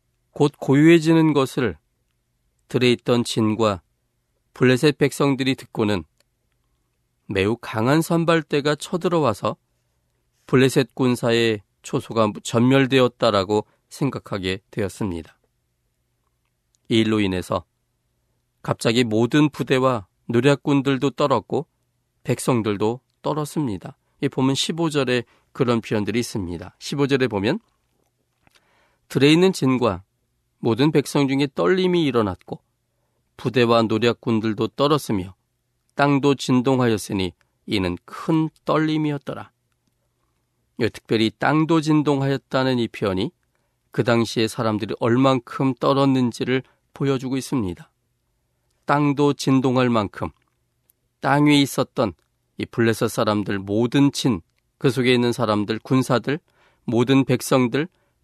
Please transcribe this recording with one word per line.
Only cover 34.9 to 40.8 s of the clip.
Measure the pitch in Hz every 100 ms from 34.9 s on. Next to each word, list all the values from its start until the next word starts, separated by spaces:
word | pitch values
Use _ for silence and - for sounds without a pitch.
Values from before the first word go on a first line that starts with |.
| 165 - 101 92 - _ _ _ _ _
땅도 | - 143 143 143
진동하였으니 | 131 - 127 123 127 123 107 - 98 92 - _ _ -
이는 | 104 90 87
큰 | - - - 160 160 -
떨림이었더라." | - 151 156 156 151 143 - 110 104 _ _ _ _ _ _ _ _ _ _ _ _ -